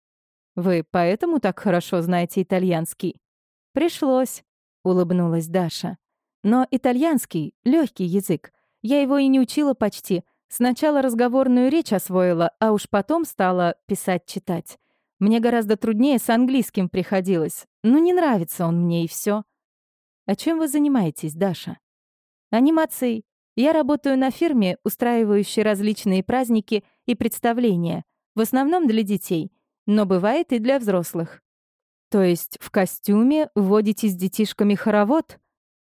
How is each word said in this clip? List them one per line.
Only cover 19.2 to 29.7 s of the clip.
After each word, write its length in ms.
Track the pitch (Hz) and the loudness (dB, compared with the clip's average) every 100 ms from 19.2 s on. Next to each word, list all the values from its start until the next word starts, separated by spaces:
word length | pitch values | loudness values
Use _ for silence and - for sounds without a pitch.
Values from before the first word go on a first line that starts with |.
| 214 208 - _ _ _ _ _ _ _ - | -4 -4 -6 _ _ _ _ _ _ _ -6
«А 100 | 208 | -4
чем 220 | 302 330 | -2 -2
вы 100 | 320 | 0
занимаетесь, 640 | 294 294 269 170 - 160 | 0 2 2 0 -2 -8
Даша?» 440 | 156 196 160 - - _ _ _ _ _ _ - | -2 -2 -4 -10 -16 _ _ _ _ _ _ -4
«Анимацией. 760 | 220 277 320 311 - 247 226 - _ _ | 2 2 2 0 -2 -4 -4 -10 _ _
Я 180 | - 277 | 0 2
работаю 460 | 320 269 294 - 262 | 2 0 0 0 0
на 120 | 262 | 0
фирме, 480 | - 339 262 185 180 | 0 0 2 0 -2
устраивающей 800 | - - 240 233 214 202 196 - | -6 -2 -2 0 2 0 0 -2
различные 640 | 214 196 208 214 208 190 | 0 0 -2 -2 -2 -2
праздники 600 | - 254 240 226 - 208 - _ - | 0 -2 0 -2 0 -4 -6 _ -6
и 80 | |
представления, 880 | 240 233 - 240 233 240 180 170 170 - _ _ | -2 -4 -2 -2 0 0 0 -2 -6 -10 _ _
в 60 | - | -4
основном 480 | 220 254 277 359 302 | 0 0 2 2 2
для 140 | 220 | 2
детей, 500 | 202 202 - 170 156 _ _ | 0 -2 -2 -4 -6 _ _